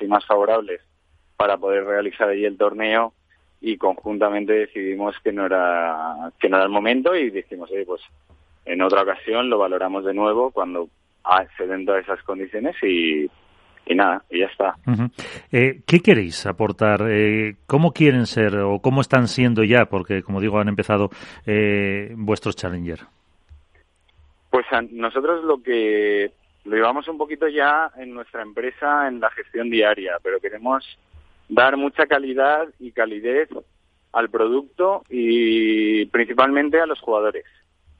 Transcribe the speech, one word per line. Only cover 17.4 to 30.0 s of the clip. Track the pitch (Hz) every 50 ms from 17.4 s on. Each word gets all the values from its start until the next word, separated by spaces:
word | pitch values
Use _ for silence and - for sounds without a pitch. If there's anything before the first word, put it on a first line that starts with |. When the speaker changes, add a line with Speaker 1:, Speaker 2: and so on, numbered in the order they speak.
| 107 107 104 - _
Speaker 2:
¿cómo | - 135 143 165 170 -
quieren | - 160 147 127 127 117
ser | - - 120 110 104 98
o | 101 98 98 101 98
cómo | - 135 135 139
están | 131 - - 127 120 113
siendo | - - 127 123 117 110 110
ya? | 101 120 123 110
Porque, | - - 95 90 - 104 92 -
como | - 98 98
digo, | 101 110 101 107
han | 104
empezado, | 107 101 95 101 - 107 101 101 98 - - - - - - -
eh, | 113 104 104 104 104 101 101 101 98 98 101 101 110 117
vuestros | 113 107 104 107 - - 110 95
Challenger. | - - 90 90 87 87 85 82 - - - _ _ _ _ _ _ _ _ - - _ _ _ _ _ _ _ _ _ _ _ _ _ _ _ _ _ _
Speaker 1:
Pues | - 127 120 -
a | 131 117
nosotros | 117 110 117 117 117 113 113 135 139 151 170 165 160
lo | 160 147 131 120
que | 127 120 117 110 107 107 104 104 104 104 101 101 101 - _ _ _ _ _ _
lo | 101 107
llevamos | 110 113 117 127 147 147
un | 160 160
poquito | 147 151 147 151 143 160
ya | 156 143 151 139 143 147 156 160 156 -
en | 131 127 127 120
nuestra | 120 117 - - 117
empresa, | 110 107 104 113 120 127 - - 147 147 147 147 143
en | 135 127 117
la | 110 110
gestión | - - 104 - - 113 117 120
diaria, | 117 113 104 107 107 104